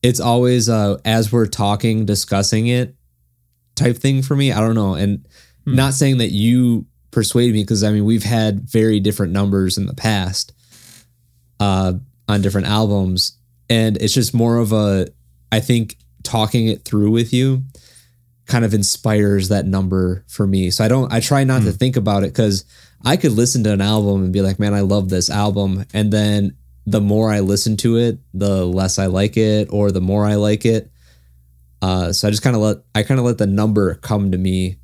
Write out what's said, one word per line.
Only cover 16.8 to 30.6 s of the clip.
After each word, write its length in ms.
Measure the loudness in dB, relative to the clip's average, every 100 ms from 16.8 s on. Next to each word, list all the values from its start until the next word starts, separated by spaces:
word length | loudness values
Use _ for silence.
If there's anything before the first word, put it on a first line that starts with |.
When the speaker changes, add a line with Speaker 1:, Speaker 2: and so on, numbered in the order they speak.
Speaker 1:
through 260 | -4 0 2
with 220 | 2 0
you 320 | 0 2 0 -4 -14 _ -20 _ _ _ _ -4
kind 180 | 0
of 100 | 2
inspires 720 | 0 -2 -2 0 2 2 2 0
that 180 | -2 0
number 560 | -2 0 0 -2 -4 -10
for 180 | -4 -2
me. 240 | 0 0
So 140 | 0
I 40 | 0
don't, 220 | 0 0
I 80 | -2
try 240 | 0 0
not 180 | 2 2
to 80 | 0
Speaker 2:
Hmm. 60 | 0
Speaker 1:
think 180 | 0 0
about 280 | 0 0
it, 100 | -2
'cause 300 | 0 0 0 -6 -20 -20 _
I 120 | -2 0
could 160 | 0
listen 300 | 2 0 0
to 80 | 0
an 80 | 0
album 420 | 0 0 0 0
and 80 | 0
be 100 | 0
like, 160 | -2 0
"Man, 160 | -2
I 60 | 0
love 280 | 0 -2 -2
this 220 | -2 -2
album." 540 | -2 -2 -2 -2 -4 -6
And 180 | -2 0
then 420 | 0 0 0 -2 -6 _ -14 -4
the 140 | -2
more 300 | 0 0 0
I 100 | 0
listen 360 | 0 0 -2 -2
to 180 | 0 2
it, 220 | 0 -2 _
the 320 | -4 -2 0 0
less 320 | -2 -2 -2
I 80 | -2
like 300 | 0 0 0
it, 300 | 0 0 0
or 200 | 0 0
the 100 | 0
more 240 | 0 0 0
I 80 |
like 320 | 0 0 0